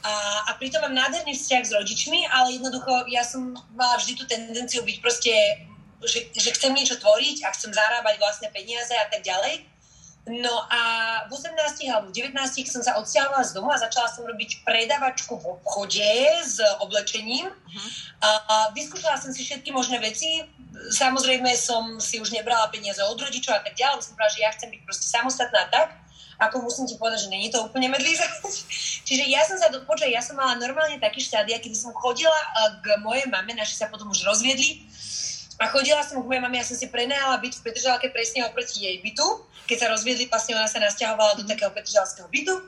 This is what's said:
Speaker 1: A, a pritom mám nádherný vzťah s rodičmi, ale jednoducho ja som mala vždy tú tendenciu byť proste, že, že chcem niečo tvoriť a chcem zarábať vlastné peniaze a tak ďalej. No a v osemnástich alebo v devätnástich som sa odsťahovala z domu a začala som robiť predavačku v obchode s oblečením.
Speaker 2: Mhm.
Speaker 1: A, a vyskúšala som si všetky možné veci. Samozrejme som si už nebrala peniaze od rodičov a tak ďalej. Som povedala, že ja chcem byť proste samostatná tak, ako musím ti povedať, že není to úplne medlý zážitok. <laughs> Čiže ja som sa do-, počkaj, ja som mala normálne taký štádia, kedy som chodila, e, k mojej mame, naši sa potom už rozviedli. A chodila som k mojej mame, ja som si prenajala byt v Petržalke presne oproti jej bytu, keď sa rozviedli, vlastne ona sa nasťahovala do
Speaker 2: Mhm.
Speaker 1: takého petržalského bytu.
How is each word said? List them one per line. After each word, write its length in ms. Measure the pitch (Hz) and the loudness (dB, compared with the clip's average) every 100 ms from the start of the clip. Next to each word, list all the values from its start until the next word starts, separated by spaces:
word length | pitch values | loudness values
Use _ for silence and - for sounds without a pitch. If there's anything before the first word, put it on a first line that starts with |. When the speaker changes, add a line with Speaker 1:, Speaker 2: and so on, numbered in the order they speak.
Speaker 1:
A, 100 | 214 208 208 208 214 | -2 -2 0 -2 -2
a 100 | - | -4
pritom 240 | 262 311 | -2 0
mám 140 | 294 262 | 0 0
nádherný 380 | 262 330 302 | 0 0 -4
vzťah 280 | 262 - 254 | -6 2 2
s 100 | 226 | 4
rodičmi, 500 | 208 202 220 277 330 339 | 0 0 -4 0 0 2
ale 240 | 262 254 | 4 4
jednoducho 340 | 254 254 254 269 254 240 | 2 -6 -6 0 0 2
ja 120 | 240 | -2
som 200 | 240 262 254 247 - | -2 -4 -8 -10 -16
mala 240 | 226 247 240 | 0 2 4
vždy 180 | 233 254 | 0 -6
tú 80 | |
tendenciu 560 | 262 226 226 226 247 240 | -6 -6 -4 -8 -4 -4
byť 160 | - - | -4 -2
proste, 320 | 190 190 233 220 208 208 - - - - | 0 2 4 6 6 2 -6 -20 -20 -8
že, 300 | - 233 233 | -2 -2 -2
že 180 | - 233 | -2 0
chcem 200 | 240 269 | 2 2
niečo 240 | 269 254 247 | 4 2 2
tvoriť 480 | 208 214 285 - | 6 6 6 0
a 80 | 196 | -4
chcem 180 | - 220 | -4 -4
zarábať 460 | 202 214 240 220 208 | 2 2 4 2 2
vlastné 320 | 208 208 214 | 2 0 -8
peniaze 420 | 208 202 240 240 | -10 -8 -6 -2
a 160 | 240 208 | 0 0
tak 140 | 208 | -2
ďalej. 460 | 190 185 233 320 - _ _ - - - - | -2 -2 0 -4 -10 _ _ -20 -20 -20 -10
No 220 | 233 240 240 | -4 -2 -2
a 180 | - 233 233 226 226 226 | 0 0 2 0 0 -2
v 80 | - | -4
osemnástich 580 | 180 339 320 302 - 277 | -10 -8 -2 -2 -2 -2
alebo 180 | 226 196 | -2 -2
v 80 | 185 | -8
devätnástich 540 | 262 269 262 - 262 | -6 -4 -4 -4 -6
som 100 | 247 | -2
sa 160 | 233 226 | 0 0
odsťahovala 460 | 214 302 277 277 | 2 2 2 2
z 100 | 247 | 0
domu 180 | 190 226 | -2 -2
a 120 | 269 | 0
začala 240 | 226 254 311 | 0 0 -2
som 160 | - | -4
robiť 380 | 233 214 226 - | -12 -8 -8 -6
predavačku 720 | - 226 226 294 262 254 - | -2 0 2 0 0 -2 -8
v 120 | 233 - | -8 -10
obchode 600 | 180 - 202 202 196 208 220 285 339 | -8 -6 -6 -2 2 4 6 6 4
s 220 | 294 - 214 196 | 0 -2 -2 -2
oblečením. 720 | - 208 202 220 214 254 359 | 0 -2 -2 -6 -4 -4 -4
Speaker 2:
Mhm. 400 | 381 - 185 220 - - - | -10 -18 -14 -12 -12 -14 0
Speaker 1:
A, 100 | 208 | 4
a 260 | 214 - 214 214 | 4 4 4 4
vyskúšala 460 | 208 294 - 320 - | 0 -10 -2 0 0
som 120 | 262 | -4
si 120 | 254 | -8
všetky 280 | - 277 - | -8 -8 -4
možné 280 | 277 240 240 | -2 0 0
veci. 460 | 220 220 320 320 311 - - - - | -2 -2 -2 -2 -4 -16 -20 -16 -4
Samozrejme 580 | - 262 262 254 254 247 | 2 4 4 2 4 4
som 460 | 240 - 233 226 220 | 2 2 0 -2 -6
si 220 | - 226 | -4 -4
už 100 | 214 | -4
nebrala 380 | 226 214 233 214 | -4 0 2 2
peniaze 320 | 214 202 196 | 0 -8 -2
od 160 | 202 226 | -2 -2
rodičov 340 | 269 247 262 | -4 -4 0
a 80 | 208 | 0
tak 140 | 202 | 0
ďalej. 260 | - 262 285 | 0 2 2
Som 140 | - | -4
povedala, 180 | - 214 | 0 0
že 100 | 214 | 4
ja 100 | 214 | 0
chcem 180 | 214 226 | 0 -12
byť 120 | 220 | -14
proste 260 | - - - | -10 -6 -2
samostatná 580 | 233 262 254 240 208 180 | 0 0 0 2 2 4
tak, 300 | 254 320 - - - - - | 4 2 0 -20 -20 -20 0
ako 240 | 214 254 | 0 2
musím 240 | 240 - 254 | -4 -4 -6
ti 100 | 220 | -2
povedať, 300 | 226 220 202 | -2 -2 -4
že 40 | |
není 200 | 190 214 | -4 -2
to 100 | 233 | -2
úplne 300 | 220 262 262 | -2 0 0
medlý 240 | 277 320 | 2 2
zážitok. 400 | 330 - 659 403 - - - | 2 0 -2 -8 -8 -8 -6
<laughs> 280 | - - - | -6 -6 0
Čiže 160 | 262 277 | 0 2
ja 160 | 277 | 4
som 140 | 311 381 | 4 4
sa 100 | 330 | 4
do-, 140 | 262 | 2
počkaj, 240 | - 311 294 | -2 0 2
ja 140 | 233 | 0
som 160 | 240 277 | -2 0
mala 180 | 269 240 | 0 0
normálne 400 | 240 269 311 285 | -2 0 0 2
taký 220 | 214 240 | -2 -2
štádia, 380 | 254 220 208 226 | -2 0 0 -2
kedy 160 | 226 220 | -4 -6
som 160 | 240 | -6
chodila, 400 | - 254 240 320 | -2 -2 4 4
e, 160 | 311 - 226 214 - | 4 2 2 2 0
k 180 | 214 208 | 0 0
mojej 280 | 214 247 269 | 2 -2 0
mame, 260 | 190 202 | -2 -4
naši 240 | 233 214 - | -4 -6 -4
sa 120 | 214 | -6
potom 200 | 214 208 | -8 -4
už 160 | 196 | -2
rozviedli. 600 | 196 214 247 262 - - - - - - - - - - | 2 2 2 2 0 -2 -16 -18 -12 -8 -8 -10 -14 -4
A 100 | 220 | 0
chodila 320 | 269 269 294 | 2 4 4
som 240 | 294 277 | 2 -4
k 40 | 233 | -2
mojej 120 | 254 | -2
mame, 160 | 247 247 | 0 -2
ja 80 | |
som 160 | 240 247 | -4 -6
si 80 | 254 | -6
prenajala 480 | 240 240 277 269 254 | -4 -2 0 2 0
byt 240 | 254 - | -2 -8
v 60 | 233 | -8
Petržalke 420 | 226 262 247 262 | -2 2 2 0
presne 400 | 240 233 262 226 | -2 -2 -2 -2
oproti 320 | 233 240 - | -4 -6 -6
jej 160 | 196 185 | -6 -6
bytu, 280 | 185 - 311 453 - - - | -8 0 0 0 -6 -14 -4
keď 120 | 233 | 0
sa 100 | 233 | 2
rozviedli, 360 | 220 233 240 247 | 2 0 -2 0
vlastne 300 | 226 208 226 | 0 0 0
ona 100 | 220 | 0
sa 140 | 226 | 2
nasťahovala 560 | - - 226 214 214 208 | 0 2 -2 4 4 4
do 80 | |
Speaker 2:
Mhm. 60 | 208 | 0
Speaker 1:
takého 200 | 208 202 | 0 -2
petržalského 560 | 208 - 208 190 - 175 | -2 0 2 2 -4 -4
bytu. 300 | 202 - 381 | -4 0 -2